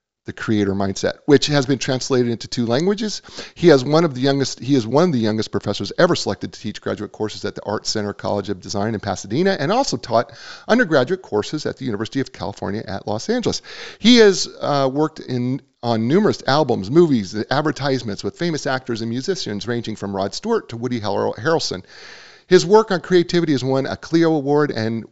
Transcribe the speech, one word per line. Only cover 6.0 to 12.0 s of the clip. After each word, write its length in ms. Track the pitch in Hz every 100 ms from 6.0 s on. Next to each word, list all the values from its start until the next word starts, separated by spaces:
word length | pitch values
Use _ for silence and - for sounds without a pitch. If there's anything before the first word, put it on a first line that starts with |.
| 175 156
selected 360 | - 101 95
to 80 | -
teach 200 | 107 101
graduate 320 | - 101 101
courses 320 | - 107 104
at 100 | 101
the 100 | -
Art 220 | - 107 -
Center 260 | 110 104
College 380 | 98 - 101 95
of 100 | 98
Design 340 | 98 101 104
in 60 | 110
Pasadena, 560 | 101 95 98 117 190 190
and 140 | 143
also 240 | 220 277 -
taught 360 | - 113 123 - - - -
undergraduate 560 | 226 220 156 123 185
courses 420 | - 107 101 151
at 120 | 113 -
the 80 |
University 360 | 135 101